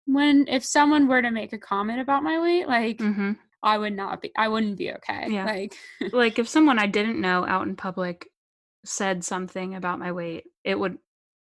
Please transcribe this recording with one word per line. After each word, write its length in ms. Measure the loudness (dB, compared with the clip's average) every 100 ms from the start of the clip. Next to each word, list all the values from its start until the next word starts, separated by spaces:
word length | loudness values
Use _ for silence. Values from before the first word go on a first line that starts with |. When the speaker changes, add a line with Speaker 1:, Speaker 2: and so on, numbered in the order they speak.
| 0
Speaker 1:
when, 420 | 4 6 6 4
if 160 | 0
someone 440 | 2 4 6 6 4
were 140 | 4
to 100 | 0
make 220 | -4 -6
a 40 | -10
comment 420 | -4 -2 -2 -2
about 240 | 0 0
my 160 | 0 0
weight, 260 | 2 2 2
like, 300 | 0 0 -2
Speaker 2:
Mm-hmm. 340 | -2 0 -2 -4 _ _
Speaker 1:
I 140 | 0 0
would 160 | 0 -4
not 260 | -6 -8
be, 100 | -6 -2
I 100 | 0
wouldn't 300 | 0 -2 -4
be 140 | -6
okay. 320 | -8 -8 -6 -4
Speaker 2:
Yeah. 160 | -4 -4
Speaker 1:
Like 280 | -6 -8 -12 -16 -10
<laughs> 140 | -2
Speaker 2:
Like, 240 | 2 2 2
if 100 | 0
someone 300 | 4 6 6
I 80 | 2
didn't 340 | 0 -2 -2
know 260 | 0 0 0
out 200 | -2 -4
in 80 | -6
public 540 | -8 -6 -6 -8 -16 _ _ _ _ _ -10
said 380 | -4 -2 -4
something 500 | -4 -6 -8 -8 -10
about 260 | -8 -6 -6
my 120 | -6
weight, 320 | -8 -8 -10 -14 _
it 160 | -4 -2
would, 200 | -4 -6 _ _ _ _